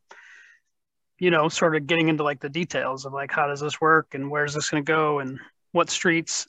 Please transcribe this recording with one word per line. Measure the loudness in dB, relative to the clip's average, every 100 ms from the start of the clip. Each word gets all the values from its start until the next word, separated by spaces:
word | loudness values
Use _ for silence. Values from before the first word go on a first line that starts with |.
| _ -20 -20 -20 -20 _ _ _ _ _ _ _
you | 2
know, | 4 2
sort | 2 2 2
of | 0
getting | 2 2
into, | 2
like, | 0 -4
the | -6
details | -6 -4 -4 -4 -6 -8
of, |
like, | -10 -4
how | -2 -2
does | -2
this | -6 0
work | 4 4 2 -6
and | -4
where's | -2 -2 -2
this | -2
gonna | -2
go | 0 2 2 0
and | -4 -10 -16 _ _
what | 0 0
streets. | 0 2 2 0 -6